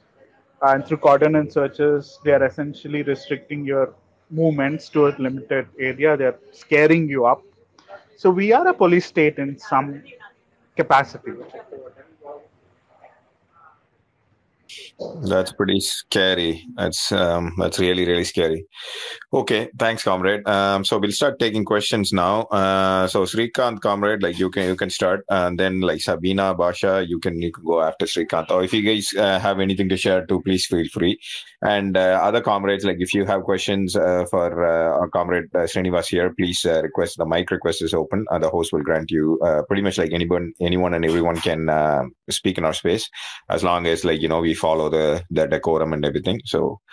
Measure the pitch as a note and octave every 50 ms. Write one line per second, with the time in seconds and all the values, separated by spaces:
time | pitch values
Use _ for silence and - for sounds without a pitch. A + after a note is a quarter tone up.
0 | _ _ _ _ - _ _ _ _ _ _ _ C#3 C#3 C3+ F3 F3 - D#3+ D3
1 | - D3+ C#3 C#3+ D3+ D3+ D#3 D#3 D3 C#3 - D3+ C#3+ C3 - - D3 D3 D3 C#3+
2 | C#3 - - - - D3+ C#3+ C3+ C3+ C3 - - D3 D3 C#3 - - D3+ D3 D3
3 | C#3+ C#3+ C#3 C3 - - D3 C3+ - - D3+ D3 C#3+ C3+ C#3 C3+ C3 B2+ - -
4 | _ _ _ _ _ _ D#3+ D#3 E3 E3 D#3 C#3+ C3+ C#3 D3+ D#3 - - - D#3
5 | D3 C#3+ C#3+ - C3 C3 C3 C3+ - - C#3 C3+ B2+ - - - C3 C3 B2+ B2+
6 | C#3+ D#3 D3+ C3+ C3+ B2+ B2 - - - - - - - D3+ D3 D3+ D#3 E3 E3+
7 | D#3+ D3+ C#3 C3+ A#2+ A#2+ B2+ - - - _ _ _ _ _ - _ - - -
8 | - _ _ - - F#3+ F#3 F#3 G3 G#3 A#3 C4+ F4+ F#4 F4+ - G3 F3 F3 F3+
9 | E3+ - - F3+ D#3 D3+ D3+ - C#3 C#3 C#3 - - - D3+ C3+ C#3 C#3+ C#3+ C#3+
10 | - - - - - - - _ _ _ _ _ _ _ _ - D#3 - C#3+ C3+
11 | C#3 - - B2 - A#2 G#2 - - - - - - - - C3+ C3 - - -
12 | - D#3+ D#3+ _ D3+ C#3+ D3 - - _ _ _ _ _ _ _ _ _ _ _
13 | - - _ _ _ _ _ _ _ _ _ _ - - _ _ _ _ _ _
14 | _ _ _ _ _ _ _ _ _ _ _ _ _ - - - - - - -
15 | - - - E3+ D3+ F#2+ F#2 F#2 F#2 - - - G2+ F#2+ G2 G2 - - - -
16 | - _ - G#2 F#2+ F#2 F#2 F2 E2+ E2 E2 E2 D#2+ - - - F#2+ F2 E2 -
17 | - - G#2 F#2+ F#2 F2 E2+ E2+ F2 E2 E2 F2+ F2+ F2+ - - F#2+ F2+ F2+ F2+
18 | F2+ F2 F2 F2 F2 - - - E2+ D#2+ D#2+ D#2+ - - _ - - - - -
19 | - - - - - - - C#3 A#2+ - B2 G#2+ A#2 - - B2 A#2+ A2+ A2+ A2
20 | - G#2+ F#2+ F#2 F2+ F#2 G#2 G#2 G#2 G#2+ G#2 G2 G2 G2 G2 G2 F#2+ - A#2 G#2
21 | G2 G#2 G2+ - D3+ C#3+ C#3 - B2 A2+ G#2+ A2 G2+ - G#2+ G#2 G2+ - - A2
22 | G2 - G2+ F#2+ F2 F2+ G2+ A2 A#2 - G#2 G2+ F#2+ F#2+ F#2+ F#2+ F#2+ F#2+ F#2+ F#2+
23 | F#2 F2+ - A2 F#2+ F2+ - A2 A#2 A#2 - - B2+ A#2+ A2+ G2+ - G#2 G2+ G2+
24 | G#2 G#2 G#2+ G2+ F#2+ F2 F2 F2 F#2+ F#2 F2+ G2+ F#2+ F2+ F#2 F2+ G2+ F#2 - -
25 | G2+ F2+ F#2 G2+ G2 - G2+ F#2+ F2+ F2 F2+ E2+ F#2+ F#2+ F#2 F#2 F#2 F2 D#2 E2
26 | - - F#2 E2 E2+ F#2 F#2+ G2 G2 F#2+ F#2 F2 F2 F2 F2 - - G2 F#2+ G2
27 | F#2+ E2+ F2 E2 - F#2+ E2+ E2 E2+ E2+ E2 - E2+ D#2+ E2+ E2 D#2+ D#2+ D#2+ -
28 | - E2 - F2 E2 D#2 - E2 D#2+ - F2+ F2+ F#2 F#2 A#2 A2 G2+ G#2+ A2 G#2
29 | G2 - - G2 G#2+ G2 F#2+ F#2 F#2+ G2+ G2 F#2+ G2 F#2+ G2 F#2 G2 F#2 F#2+ F2+
30 | - G#2+ F#2 F#2 F2+ - G2 F2 - F#2+ F#2 F2+ - - F#2 E2+ D#2+ D#2 - -
31 | E2+ F2+ G#2+ - - - - - - - - _ - G#2 G#2 G2+ G2 G2 F#2 F#2
32 | F#2 F#2 F#2 F#2+ F2 G#2 G#2+ A#2+ A#2 - G#2 G2 G2 G2 G2+ F#2+ G2 G2+ F2+ E2+
33 | F#2 - - G#2+ G2 G2 G2 F#2+ F2+ - G2 F#2+ - - G2+ G2 G2 F2+ F2 G#2
34 | D#2+ F2+ F2+ F2+ F2+ F2 - F#2 F2 F2 E2 E2+ F2 E2+ E2 E2 E2 E2 D2 C#2+
35 | F2+ E2 - F#2 F2 F2 F2+ F2+ E2 - - F2+ E2+ E2 - F#2 F2+ F#2 F2+ F2
36 | E2 - - F2 F2 F2+ E2+ - F#2 F2 F2 - - F2 E2 D#2+ D#2 D#2 - -
37 | F2 E2 - - E2 D#2+ D#2+ F2 F#2 - F#2+ F2 - E2+ E2 - E2+ D#2+ - E2
38 | D#2+ - - G2 A2 - - F#2+ E2 D#2+ D#2+ E2+ E2 - - D#2 D2 D2+ D#2+ D#2+
39 | D#2+ D#2 E2 D#2+ D2+ D#2+ E2 - - E2+ D#2 D2+ D2 - G2 G2 G2+ F#2+ F2 -
40 | E2+ D#2+ E2 E2+ F2 E2+ F2 F2 F2 E2 E2 - F2 E2+ F2+ F2+ F2+ F2 F2 E2
41 | E2 D#2+ E2 E2+ E2 E2+ E2+ E2 - F2+ E2 D#2+ D#2+ D#2 D2+ D2+ D2+ D2+ D2 C#2
42 | C2 B1+ - _ _ - - - - G2 F2+ - E2+ D#2 D#2+ - - F2 E2+ A2+
43 | - - - - - - - - - - - E2+ F#2 F2 F2 F2 F2 E2 E2 E2
44 | - F2 D#2+ D#2+ D#2+ D#2+ D#2+ E2 E2+ E2 D#2+ - - D#2+ D#2+ D#2+ D#2 D2+ D#2 D#2+
45 | D#2 D2+ D2 F2 F2+ - E2 D#2 D#2 C#2+ D#2 D#2 - E2 D#2+ D#2+ D#2+ D#2+ D#2+ D2+
46 | C#2+ D2 C#2+ D2+ - F2+ G2 - - - - D#2+ D2 - - - _ _